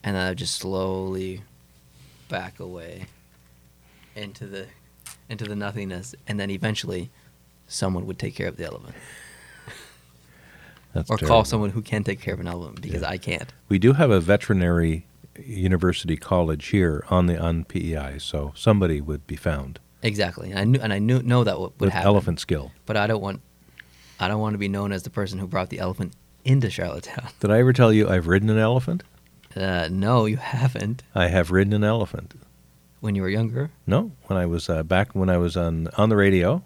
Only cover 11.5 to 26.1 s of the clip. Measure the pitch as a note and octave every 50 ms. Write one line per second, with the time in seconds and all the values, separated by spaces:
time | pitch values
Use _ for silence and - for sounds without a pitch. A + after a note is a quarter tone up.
11.5 | A#2 A2 G#2 G2+ F2+ A2+ G#2 - - G#2+ G#2+ - G2 - - - G2 - F2 F2+
12.5 | F2 F2 F2 C2+ - - - - D#2+ - F#2 - F#2+ F#2 - - - - B2 -
13.5 | - _ _ _ G2+ F#2+ F#2+ B2 C3+ C#3+ E3 C3 G#2 F#2 E2 F2 G2+ G#2 - -
14.5 | G#2+ F#2 F2+ F2 E2+ E2+ E2 E2 D#2+ E2 - _ _ _ - - _ - - -
15.5 | A2+ F#2+ F#2 F#2 F#2 E2+ F2 F2+ E2+ - - E2 D#2+ D2+ - - F#2+ F2+ F2 D#2+
16.5 | D#2 D2 - - - G#2 F2+ E2+ D2+ D2 - - F2+ F2+ F2+ F2 E2+ E2 E2 E2+
17.5 | E2+ E2 E2+ _ - F#2+ E2 E2 D#2+ D2 C#2 C2+ C#2+ D2 - - - D2+ D2 C#2+
18.5 | C#2+ - - A2+ G#2+ G2+ F#2 E2+ D#2+ D2 D2 D#2 D2+ C#2+ - - D2+ D2 - F2
19.5 | D#2 C#2 C2+ C2+ - - _ _ _ _ - A2+ G#2 G#2 G2 F2 F2 - - F#2
20.5 | G2 F#2+ G2+ A2 B2+ C3+ A2 G#2+ G2+ G2+ G#2 A2+ B2+ B2+ B2+ B2 B2 B2 A#2+ G#2+
21.5 | F2+ - F#2 - _ - G#2 G2 F#2 - E2+ G2+ G#2 G2+ - F#2 E2 D2 - -
22.5 | F2 D2+ C2 B1+ - _ _ - A2 G#2+ G2+ G#2+ A2+ G#2 G2 G2 F#2+ - _ _
23.5 | _ _ _ _ _ - - _ _ _ - - - - F#2+ F#2 G#2+ G#2+ G#2+ G#2+
24.5 | G#2+ G2+ G2+ G2 G2 G2+ G2+ G2+ G2+ F#2 - - - G#2+ G2+ F#2 F#2 F#2+ G2 F2+
25.5 | - F#2+ F2+ F2+ - F2 F2 F#2 F#2 - F#2+ F2